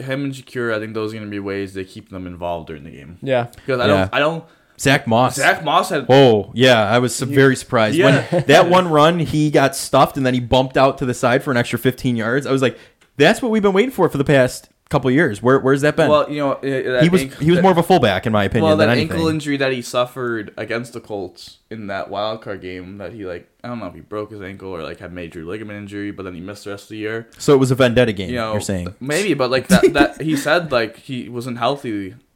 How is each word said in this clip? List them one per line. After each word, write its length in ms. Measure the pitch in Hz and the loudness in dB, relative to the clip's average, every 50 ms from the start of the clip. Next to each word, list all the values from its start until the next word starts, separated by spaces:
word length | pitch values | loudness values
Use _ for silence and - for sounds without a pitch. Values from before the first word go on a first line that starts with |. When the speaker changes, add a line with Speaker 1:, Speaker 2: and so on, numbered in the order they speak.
Speaker 1:
him 240 | 131 131 135 139 143 | -8 -8 -6 -6 -6
and 80 | 139 135 | -8 -8
Shakira, 420 | 131 127 - - 127 120 117 110 | -10 -16 -12 -8 -6 -4 -2 -2
I 60 | 107 | -4
think 140 | 107 110 110 | -4 -6 -6
those 180 | 110 107 107 110 | -6 -6 -6 -8
are 20 | |
gonna 140 | 110 107 104 | -10 -10 -10
be 80 | 101 101 | -10 -8
ways 360 | 98 101 98 98 98 95 95 | -6 -6 -6 -6 -6 -8 -8
they 100 | 95 95 | -10 -12
keep 260 | 95 - 110 104 _ | -12 -14 -20 -18 _
them 160 | 101 92 92 | -14 -12 -12
involved 400 | 87 90 85 87 87 87 85 80 78 | -12 -12 -8 -6 -6 -6 -6 -8 -12
during 140 | 80 73 71 | -14 -14 -14
the 60 | 82 | -18
game. 280 | 64 64 69 69 87 - - | -18 -18 -20 -20 -18 -12 -6
Speaker 2:
Yeah. 240 | 135 131 120 117 120 - - - | -2 -2 -2 -2 -4 -10 -16 -6
Speaker 1:
'Cause 120 | - 131 123 | -4 -2 0
I 60 | 120 | 2
don't, 120 | 107 101 95 | 2 2 2
Speaker 3:
Yeah. 100 | 95 98 - | 2 0 0
Speaker 1:
I 60 | 131 | 0
don't 260 | 143 151 165 165 160 - _ _ _ _ _ _ | 0 0 -2 -6 -12 -16 _ _ _ _ _ _
Speaker 3:
Zach 260 | - 139 135 147 - | 0 2 2 2 2
Moss. 300 | 117 113 117 131 - - | 2 2 2 2 2 0
Speaker 1:
Zach 260 | 139 135 165 190 196 160 | 0 2 2 0 0 -2
Moss 280 | 147 156 175 190 - | 0 0 2 0 0
had 160 | 185 151 117 110 | -2 -4 2 6
Speaker 3:
Oh, 420 | 127 139 139 127 110 104 98 - - | 6 8 8 8 6 4 0 -4 0
yeah, 360 | 110 127 127 123 113 107 98 | 2 4 6 6 6 4 2
I 80 | 113 123 | 2 2
was 160 | 123 123 - | 0 0 -2
su-, 120 | - 135 | -4 -6
Speaker 1:
He 80 | 117 - | 0 2
Speaker 3:
very 180 | 139 135 135 127 | 4 4 4 4
surprised. 420 | - - - - 117 110 107 - | 0 -4 -2 0 2 2 2 2
Speaker 1:
Yeah. 280 | 160 190 214 151 139 117 - 170 | 2 4 4 4 4 0 0 -2
Speaker 3:
When 120 | 170 - | -2 2
<laughs> 20 | - | 4
that 200 | 143 170 185 170 | 6 6 6 6
one 200 | 175 185 185 175 | 4 2 2 2
run, 320 | 156 147 147 160 175 175 | 2 4 4 4 4 0
he 320 | 156 - - 156 151 151 143 | -2 -2 0 0 0 2 4
got 240 | 151 139 135 - | 2 2 2 0
stuffed, 400 | - - - - 131 147 - - | -4 -8 0 4 4 4 4 2
and 100 | 143 131 | -2 -2
then 80 | 127 127 | 0 0
he 60 | 127 | -2
bumped 360 | 123 113 131 127 131 135 - | -2 2 2 2 2 2 2
out 220 | 147 131 139 135 - | 2 2 2 2 0
to 80 | 139 | -4
the 80 | 123 120 | -4 -4
side 300 | - - 123 120 135 - | 0 0 2 2 2 0
for 80 | 147 131 | 0 0
an 40 | |
extra 220 | 120 120 - - 117 | 0 0 -2 -4 -2
fifteen 380 | - 131 123 - - 131 123 | 0 -2 -2 0 -4 -2 -2
yards. 300 | 113 107 110 120 139 139 110 | -2 -2 -2 -2 -2 -2 -2
I 20 | |
was 120 | 135 135 135 | 0 0 0
like, 140 | 123 - - - - _ _ _ _ _ | 0 -2 -4 -16 -20 _ _ _ _ _
"That's 240 | - 139 165 233 226 | 4 4 4 4 2
what 120 | - 240 214 | 0 0 0
we've 100 | 220 196 | 2 2
been 100 | 202 190 | 2 2
waiting 200 | 190 214 - - | 2 2 0 2
for 160 | - 180 151 | 0 0 0
for 100 | - 143 | 2 0
the 60 | 139 | 2
past 440 | 139 151 135 127 127 - - - _ _ _ _ _ | 4 4 4 4 2 0 -8 -16 _ _ _ _ _
couple 180 | - 143 131 - | -4 -2 0 2
of 60 | 127 | 2
years. 260 | 143 175 139 104 101 | 2 2 2 0 0
Where, 200 | 110 123 135 135 | 2 4 4 4
where's 220 | - 131 139 143 139 | 4 2 2 2 2
that 120 | 147 147 | 0 2
been?" 160 | - 160 143 | 2 2 4
Speaker 1:
Well, 180 | 151 147 135 - | 4 2 2 0
you 100 | 143 147 | -4 -4
know, 120 | 143 139 131 | -4 -4 -4
uh, 60 | - - | -4 -4
that 400 | 135 135 - - - 127 123 135 | -4 -4 -4 -4 -2 2 2 4
Speaker 3:
He 40 | 170 | 4
was, 140 | 175 185 135 | 4 2 0
Speaker 1:
ankle, 220 | 131 - - 139 | -2 -6 -2 0
Speaker 3:
he 60 | 156 175 | 2 2
was 60 | 175 | 4
Speaker 1:
that 40 | 175 | 4
Speaker 3:
more 80 | 190 | 4
of 80 | 185 165 | 4 4
a 60 | 165 | 4
fullback, 420 | - 190 170 123 107 95 95 - | 4 4 4 4 2 2 0 -2
in 60 | 117 110 | 0 0
my 100 | 107 101 | 0 0
opinion, 200 | 98 - 120 - | 2 0 0 2
Speaker 1:
well, 100 | 160 156 | 2 4
Speaker 3:
than 120 | - - - | 4 4 2
Speaker 1:
that 40 | 120 - | 2 0
Speaker 3:
anything. 140 | - 160 - | 0 -2 -4
Speaker 1:
ankle 160 | 180 165 160 | -2 -2 -2
injury 280 | 156 156 143 147 143 139 | -2 -2 -4 -4 -4 -2
that 120 | 139 135 131 | -2 -2 -2
he 80 | 123 | -4
suffered 720 | 117 - - 123 123 123 - 135 127 120 117 113 104 - - | -8 -6 -2 -2 -2 -2 -4 -8 -6 -6 -6 -6 -8 -10 -10
against 360 | - 113 104 110 117 123 120 - | -12 -8 -6 -6 -8 -8 -10 -14
the 80 | 120 | -16
Colts 580 | - - 107 101 92 90 - - - - - _ _ _ | -12 -10 -10 -10 -10 -10 -12 -18 -20 -20 -20 _ _ _
in 160 | 110 113 107 | -16 -14 -10
that 240 | 98 98 95 - - | -10 -8 -8 -8 -8
wild 320 | 98 98 104 110 110 110 - | -8 -6 -6 -6 -8 -8 -10
card 180 | 120 101 95 | -12 -12 -12
game 380 | 90 90 90 92 90 90 98 101 | -12 -12 -14 -12 -14 -14 -16 -14
that 140 | 98 90 107 | -14 -14 -14
he, 120 | 113 101 | -12 -12
like, 240 | - 87 87 - _ _ _ - | -12 -12 -12 -14 _ _ _ -14
I 60 | 120 | -12
don't 100 | 123 117 | -12 -10
know 80 | 104 | -12
if 80 | 90 82 | -14 -14
he 60 | 80 | -16
broke 320 | 76 _ 104 107 107 104 110 | -16 _ -10 -10 -10 -10 -12
his 100 | 104 95 | -14 -14
ankle 280 | 92 98 - 95 95 | -14 -14 -14 -14 -12
or, 120 | 92 85 78 | -12 -10 -10
like, 160 | 71 87 - | -12 -12 -14
had 140 | 98 85 87 | -16 -14 -14
major 320 | 90 87 82 80 87 80 | -12 -14 -12 -12 -14 -12
ligament 340 | 82 95 110 110 107 104 104 | -10 -10 -12 -12 -12 -14 -14
injury, 320 | 104 98 104 101 101 101 | -14 -12 -12 -10 -10 -10
but 140 | 98 - 95 | -10 -10 -12
then 100 | 95 90 | -12 -12
he 60 | 82 | -12
missed 240 | 87 98 101 98 - | -14 -14 -14 -14 -12
the 60 | 101 | -12
rest 140 | 101 98 - | -14 -14 -14
of 40 | - | -16
the 60 | 110 | -12
year. 320 | 107 104 107 110 113 113 - _ - | -10 -8 -6 -8 -8 -10 -12 _ -6
Speaker 3:
So 160 | - - 147 | 2 4 4
it 40 | 139 | 4
was 120 | 135 127 | 6 2
a 40 | 131 | 4
vendetta 360 | 120 131 123 113 123 123 113 107 | 2 2 4 4 4 2 2 0
game, 180 | 92 95 - | -4 -6 -6
Speaker 1:
You 60 | 123 | -6
know, 160 | 123 113 110 110 | -6 -6 -4 -4
Speaker 3:
you're 80 | 104 | -6
saying? 340 | - - 101 92 87 92 98 _ | -4 -4 -4 -4 -6 -8 -10 _
Speaker 1:
maybe, 340 | 123 135 147 165 202 208 156 | -6 -4 -2 -2 0 0 0
but, 160 | 143 127 120 127 | 0 0 0 0
like, 160 | 131 - - | -2 2 4
that, 240 | 185 175 - 370 - | 4 4 4 4 4
that 280 | 143 143 - - - | 2 0 0 0 -6
Speaker 3:
<laughs> 0 | |
Speaker 1:
he 160 | 143 160 156 | -4 -4 -2
said, 340 | 139 139 147 156 180 170 151 135 | -2 0 0 0 0 0 0 -2
like, 240 | 120 113 110 - - | -2 -2 -2 -6 -14
he 300 | _ - 135 123 - 101 | _ -12 -10 -10 -10 -10
wasn't 300 | 120 120 117 131 120 117 | -10 -10 -8 -8 -8 -4
healthy, 560 | 120 - 143 143 - 123 107 101 98 92 117 123 _ _ _ | -2 -2 -2 -2 -6 -8 -6 -6 -8 -10 -14 -18 _ _ _